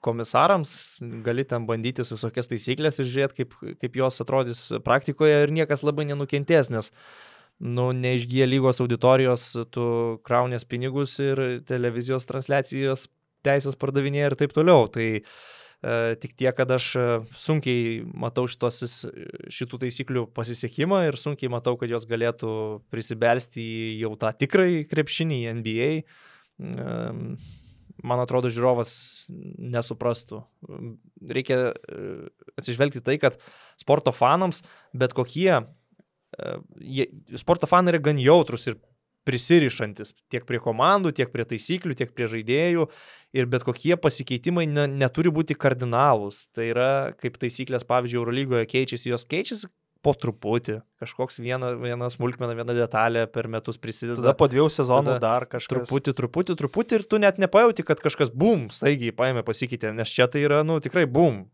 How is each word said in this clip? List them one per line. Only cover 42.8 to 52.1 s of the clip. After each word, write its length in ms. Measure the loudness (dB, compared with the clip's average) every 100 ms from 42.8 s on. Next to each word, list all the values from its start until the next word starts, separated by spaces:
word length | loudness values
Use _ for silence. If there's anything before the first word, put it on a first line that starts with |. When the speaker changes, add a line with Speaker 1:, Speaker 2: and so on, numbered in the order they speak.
| 0 -4 -20 -20 _
Speaker 1:
Ir 140 | -2 0
bet 180 | 0
kokie 320 | -2 -4 0 2
pasikeitimai 720 | 2 0 -2 -4 -2 0 0
ne-, 160 | 0 0
neturi 440 | 0 0 2 0
būti 240 | 0 -2 0
kardinalūs. 920 | 0 0 -2 2 4 4 0 -10 -12
Tai 140 | -6 -2
yra, 220 | 0 2 0 -2 -6
kaip 220 | -8 -6
taisyklės, 460 | -6 -6 -6 -6 0
pavyzdžiui, 320 | 0 0 -2
Eurolygoje 460 | -2 -2 0 0 0
keičiasi, 400 | 0 -2 -4 -4
jos 140 | -4
keičiasi 460 | -4 -6 -4 -6 -10 _ _ _
po 80 | 0
truputį. 680 | 0 -2 -6 -2 -2 -2 -10 -10 _
Kažkoks 400 | -14 -6 -8 -6
viena, 320 | -6 -6 -4
viena 360 | -6 -6 -4 -6